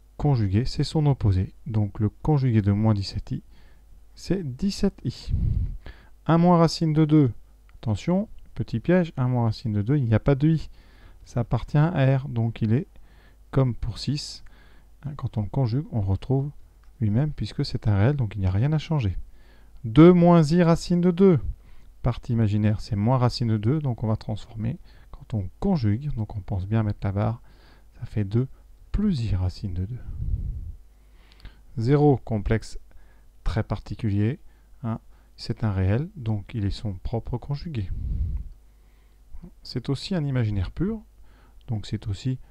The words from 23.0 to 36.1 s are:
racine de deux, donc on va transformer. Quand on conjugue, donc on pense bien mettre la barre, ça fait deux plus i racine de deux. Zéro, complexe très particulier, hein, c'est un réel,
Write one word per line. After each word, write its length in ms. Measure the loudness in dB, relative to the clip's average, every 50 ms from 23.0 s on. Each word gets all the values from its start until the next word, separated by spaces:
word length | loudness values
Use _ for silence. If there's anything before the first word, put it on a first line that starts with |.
| 2 2 2
racine 300 | 2 2 0 0 0 0
de 100 | 0 0
deux, 220 | 0 0 0 0 0
donc 240 | -2 -4 -4 -2 -2
on 40 |
va 80 | -2 -2
transformer. 640 | -2 -4 -8 -8 -10 -10 -12 -10 -6 -6 -6 -6 -8 -12 -20 -20 -20 -20 -20
Quand 240 | -20 -18 -10 -6 -6
on 160 | -4 -4 -6 -8 -4
conjugue, 540 | -2 0 0 2 2 0 0 0 -2 -4 -4
donc 220 | -4 -6 -6 -8
on 60 | -10
pense 260 | -8 -6 -6 -6 -4
bien 160 | -2 0 0 0
mettre 160 | 0 -2 -4 -4
la 80 | -4
barre, 300 | -2 -2 -2 -2 -4 -6 -10 -18 -20 -20 -20 -20 -20 -20 -20 -20 -18 -16
ça 60 | -14
fait 180 | -8 -6 -4 -4
deux 240 | 0 0 0 -2 -2 -6 -14 -20 -20 -20 -20 -8 -4
plus 320 | -2 0 0 0 0 0 0
i 100 | 0 0
racine 380 | 0 0 -2 -4 -6 -8 -6 -6
de 120 | -6 -6
deux. 160 | -6 -8 -10 -10 -10 -10 -8 -4 -4 -4 -4 -4 -6 -8 -8 -10 -12 -14 -16 -18 -20 -20 -20 -20 -20 -20 -20 -20 -20 -20 -20 -20 -20 -20 -20 -20 -12 -8
Zéro, 400 | -2 2 2 4 6 6 6 4
complexe 600 | 4 0 -2 -4 -2 0 0 0 0 -2 -6 -12 -12 -12 -16 -20 -20 -20 -20 -20 -20 -20 -20 -20 -6 -4
très 200 | -2 -2 -2 -2
particulier, 760 | -4 -6 -8 -8 -10 -8 -4 -2 -2 0 0 0 0 -2 -4 -10 -18 -20 -20 -20 _ -16 -10 -8
hein, 160 | -6 -6 -8 -10 -16 -20 -20 -20 -20 -20
c'est 280 | -12 -10 -8 -6 -4 -2
un 80 | -2
réel, 380 | 0 0 0 2 0 0 -2 -6